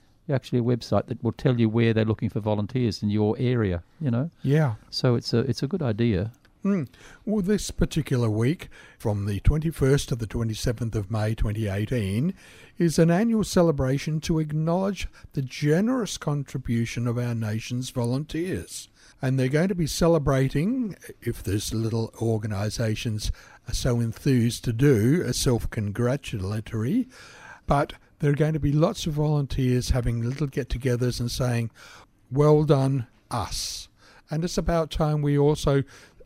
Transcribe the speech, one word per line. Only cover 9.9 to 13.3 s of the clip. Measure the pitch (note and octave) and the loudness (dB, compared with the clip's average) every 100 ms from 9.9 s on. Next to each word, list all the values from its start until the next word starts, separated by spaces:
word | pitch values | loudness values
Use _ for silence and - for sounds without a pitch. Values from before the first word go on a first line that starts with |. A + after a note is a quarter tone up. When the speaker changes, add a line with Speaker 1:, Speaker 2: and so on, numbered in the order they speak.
| C#3+ - | 2 0
Speaker 2:
to | B2 | -4
the | A2 | -4
twenty-seventh | A#2+ A2+ A2 - A2+ A#2 A2 | -4 -4 -2 -4 -2 -2 -4
of | G2+ | -2
May | A2 G#2+ A2 | -2 -2 0
twenty | G#2+ G#2 G#2 | -2 -2 -2
eighteen, | F#2+ G#2+ B2+ G2 G#2 E3+ - - - - - | -2 -2 -2 0 0 -2 -4 -12 -20 -12 -2
is | E3+ D3+ | 2 4
an | E3 | 4
annual | E3+ A#3 | 4 2